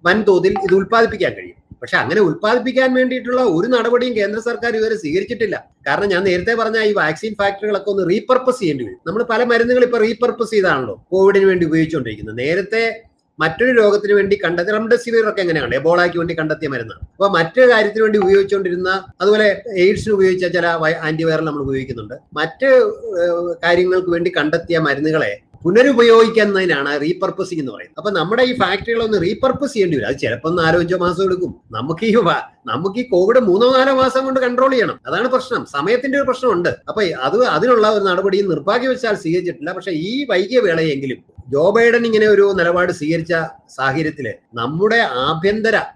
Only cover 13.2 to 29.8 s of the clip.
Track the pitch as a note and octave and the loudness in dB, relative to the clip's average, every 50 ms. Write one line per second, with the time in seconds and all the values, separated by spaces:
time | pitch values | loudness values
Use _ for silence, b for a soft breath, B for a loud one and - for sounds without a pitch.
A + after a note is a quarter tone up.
13.2 | _ _ _ - - - C4 - A#3 C4 B3+ A#3 G#3+ G#3 G3+ G#3 G#3 G3+ G#3 G3+ | _ _ _ -2 -2 -2 0 0 0 2 4 4 4 4 4 2 2 2 2 2
14.2 | G3 G3 G3+ G3+ F#3+ E3 F3 F3 F3 G3+ G#3+ A3 A3+ A3 A#3+ A#3+ A#3+ A#3+ A3+ A3+ | 4 2 0 0 0 -2 -2 -2 -2 -2 -2 -2 0 0 0 0 0 0 0 2
15.2 | G#3+ G#3+ - G3+ F#3 F3 D#3+ D3+ C3 A#2 A#2+ C#3 C#3 D#3+ F3 F3+ F3+ E3+ E3+ F3 | 2 0 -2 -2 -2 0 0 -2 -2 -2 -4 0 2 2 2 4 2 0 0 -2
16.2 | E3 E3 E3 D#3+ D#3 D#3 D3+ D3+ D#3 C#3+ C3+ A#2+ A2+ A2 - - - - _ - | -4 -4 -4 -4 -4 -4 -4 -4 -6 -6 -6 -6 -8 -10 -14 -16 -18 -20 _ 0
17.2 | F#3+ G3 F#3+ E3 E3+ E3 - B3 B3+ B3 A#3+ A3 G#3 G#3 G#3 A3 A3 G#3+ G#3+ G#3+ | 0 2 2 0 0 0 4 4 6 6 6 4 2 0 0 0 2 2 2 2
18.2 | F#3+ F#3 G3 G3 G3 G3 G3+ G3 G3 F3+ F3 F3+ F3+ F#3 F#3+ F#3+ F#3 - - _ | 4 4 4 4 4 2 -2 -2 -2 -2 -4 -2 -2 -2 -2 -4 -6 -12 -8 _
19.2 | F3+ G3+ G#3+ G#3+ G#3+ G3+ F#3+ - - A#3+ G3+ F#3 F3+ G3 G#3 E3 - G#3+ G#3 F#3+ | 2 2 4 4 4 2 2 0 -6 -8 0 2 2 2 2 0 -2 -2 2 2
20.2 | F#3+ F#3 F#3 F#3 F3+ F3 E3 F3+ E3+ F3 E3+ E3 D#3 D#3 E3 D#3+ D#3+ D#3 D#3+ D#3 | 2 2 2 0 -2 -2 -2 0 0 0 0 0 0 -2 -2 -2 -4 -4 -4 -2
21.2 | D#3+ E3 D#3 D#3 D#3+ D#3 D3 C#3+ C#3 C3+ C3+ C3 C3 B2+ B2+ A#2 G#2 G#2 B2+ C#3 | 0 0 0 0 -2 -4 -4 -6 -6 -4 -4 -6 -6 -8 -10 -12 -12 -14 -16 -18
22.2 | _ _ - D3+ D#3 D#3+ - - C4 C4+ C4 B3+ A3+ G#3 - - - A3+ G3 E3+ | _ _ -6 -6 -6 -6 -4 -2 2 4 4 4 4 2 -2 -6 -10 -8 -4 -2
23.2 | F3 F3 E3+ F3 F3 F3 E3+ - - E3+ F3 F3 F3+ F3+ F#3 F#3 - F3 E3+ E3+ | 0 0 0 -2 -4 -6 -6 -2 0 2 2 2 2 2 0 0 0 0 -2 0
24.2 | F3 F#3 - D#3+ D3 D3+ D#3+ E3+ E3+ - E3+ D#3+ D#3 C#3+ C3+ C#3 D3+ D#3 D#3 D#3 | -2 -2 -2 0 0 0 -2 -2 -2 -2 -2 0 0 0 -2 -2 -2 -2 0 0
25.2 | C3 G#2 G2+ - _ _ - - - E3 F#3 A3+ B3+ C#4+ C4 A#3 A#3+ A#3 A3+ A3+ | -2 -2 -6 -8 _ _ -20 -6 -4 2 4 6 6 6 4 4 6 6 8 6
26.2 | A3+ A3 A3+ A3 G#3 G3+ G3 F#3+ F#3 F3+ D#3 C#3 C#3 C#3+ D3 C#3+ D3 D#3+ F3+ F3+ | 6 6 4 2 2 2 2 0 0 0 0 -2 -2 -2 -2 -2 -2 -2 -2 -2
27.2 | F#3+ F3+ - - F#3 - F3+ D#3+ C#3 B2 G#2 F#2+ F2+ - _ - D#3+ G#3 G3 F3+ | -4 -6 -4 -6 -8 -6 -6 -8 -8 -8 -10 -12 -18 -18 _ -8 -6 -4 -2 -2
28.2 | F#3 F#3 A3 B3 C4 B3+ B3 - G3+ F3+ F#3+ G3 - A#3 A#3 A3+ A3+ A3 G#3+ F#3 | -2 0 2 2 2 0 2 -2 0 -2 -2 -4 -4 -4 -4 -2 0 0 0 0
29.2 | E3 F3+ A3 - - C4 - C4 C#4+ - - A3 | 0 -2 -2 0 -2 -2 0 -2 -4 -4 0 0